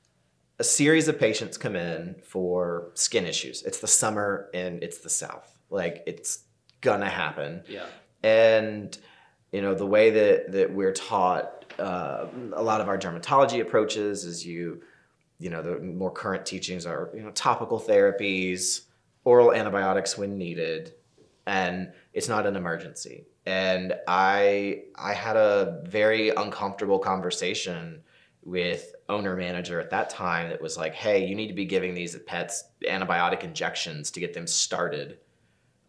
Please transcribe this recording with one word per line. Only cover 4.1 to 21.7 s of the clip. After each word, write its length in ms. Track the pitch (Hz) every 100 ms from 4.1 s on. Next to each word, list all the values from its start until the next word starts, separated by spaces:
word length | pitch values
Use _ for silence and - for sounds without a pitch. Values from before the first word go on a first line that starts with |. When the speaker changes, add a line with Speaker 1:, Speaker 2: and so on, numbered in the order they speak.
| 104 101 95 -
Speaker 1:
and 300 | 90 90 87
it's 160 | 85 -
the 100 | 82
South. 480 | - - 78 - _ -
Like, 340 | 85 85 - -
it's 340 | 85 - - _ _ _ -
gonna 280 | 127 104 98
happen. 540 | 92 78 73 73 85 -
Speaker 2:
Yeah. 180 | 101 87 - _ _
Speaker 1:
And, 720 | 110 110 113 110 107 107 107 - - _ _ _ _
you 100 | 98
know, 120 | 98
the 120 | 92 98
way 240 | 107 113
that, 400 | 107 104 92 -
that 220 | 95 92
we're 200 | 95 95
taught, 640 | 95 - 104 90 85 - - - -
uh, 480 | 98 90 73 69 82 127 120
a 80 | 85
lot 200 | 113 107
of 60 | 98
our 80 | 98
dermatology 640 | 90 85 - 139 131 120
approaches 640 | 110 113 107 110 104 98 87
is 200 | 85 87
you, 360 | 85 85 76 - _ _ _ _ -
you 100 | 87
know, 120 | 82
the 180 | 82 87
more 320 | 90 87 95
current 340 | - 101 95 -
teachings 400 | 95 - 92 85
are, 240 | 80 87 110
you 60 |
know, 80 | 107
topical 480 | - 135 117 117 113
therapies, 1000 | 110 104 98 98 101 95 92 90 90 - - _ _ _
oral 300 | 127 123 117
antibiotics 640 | 110 107 98 95 95 95 -
when 200 | 101 101
needed, 560 | 87 85 82 80 82 - _ _ _ _ -
and 440 | 190 92